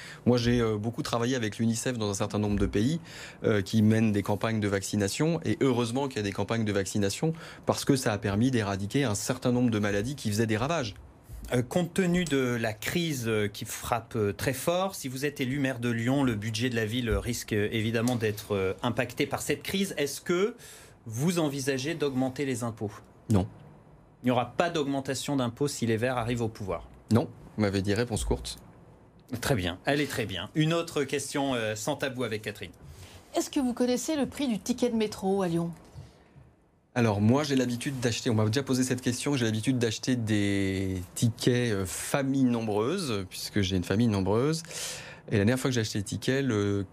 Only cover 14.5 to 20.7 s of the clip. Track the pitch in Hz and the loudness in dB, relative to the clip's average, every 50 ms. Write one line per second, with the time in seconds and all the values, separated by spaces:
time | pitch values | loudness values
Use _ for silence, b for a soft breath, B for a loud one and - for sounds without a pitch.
14.5 | 127 131 - 170 175 180 190 190 - - - 131 127 131 143 147 143 - 135 120 | -2 0 -2 0 0 0 0 -2 -4 -6 -8 -8 -6 -4 -4 -4 -2 -2 -2 -2
15.5 | 139 147 135 131 131 120 120 120 117 117 113 123 135 143 135 127 113 101 107 113 | 0 0 0 0 0 -2 -2 -2 0 0 0 2 2 4 2 2 0 0 -2 -4
16.5 | 110 107 123 127 120 117 110 101 113 127 120 110 104 98 95 120 117 - - - | -2 -2 -2 0 0 0 -2 -2 -2 -2 0 0 0 0 0 -2 -4 -6 -4 -2
17.5 | 113 104 104 110 113 113 107 113 113 117 113 127 127 113 113 107 104 - - - | 0 0 0 0 0 0 0 0 0 2 2 2 2 2 0 -2 -2 -4 -4 -2
18.5 | 104 98 95 92 95 - - 120 104 - 123 - - - 143 - 131 - - - | -2 0 0 0 -2 -2 -2 -2 0 0 -2 -4 -2 -2 -2 -2 -2 -6 -2 -2
19.5 | 147 143 - - - 196 196 165 147 147 143 135 - - - - 175 180 196 226 | -4 -4 -2 -4 -2 -2 -2 -2 -2 -2 -2 -2 -4 -6 -2 0 2 2 2 0
20.5 | 247 B B B | -2 B B B